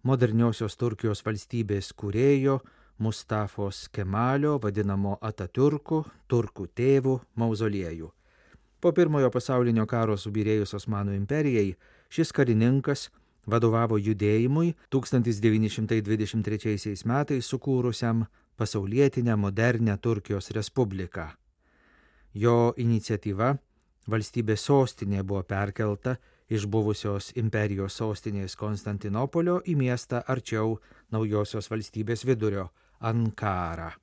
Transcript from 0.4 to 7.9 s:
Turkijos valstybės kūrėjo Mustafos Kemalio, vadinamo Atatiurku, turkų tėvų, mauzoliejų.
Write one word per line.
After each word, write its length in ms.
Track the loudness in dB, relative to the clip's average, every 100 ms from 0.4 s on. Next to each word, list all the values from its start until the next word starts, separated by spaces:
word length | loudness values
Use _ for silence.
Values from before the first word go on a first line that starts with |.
| 2 2 -4 -2
Turkijos 440 | -4 -2 -2 -2
valstybės 640 | -4 -6 -4 -4 -2 -2 -4 -8
kūrėjo 600 | -4 2 4 4 4 0 -4 _ _ -4
Mustafos 880 | -2 -2 -4 -4 -4 -4 -6 -6 -10
Kemalio, 680 | -6 -2 0 2 2 2 0
vadinamo 580 | -2 -2 -2 0 -2 -4
Atatiurku, 840 | -6 -6 -6 2 2 2 -2 -4 -4 _ _
turkų 400 | -2 0 -8 -10
tėvų, 400 | 0 2 4 2 -2 -4 -4
mauzoliejų. 720 | -2 0 -2 -2 -6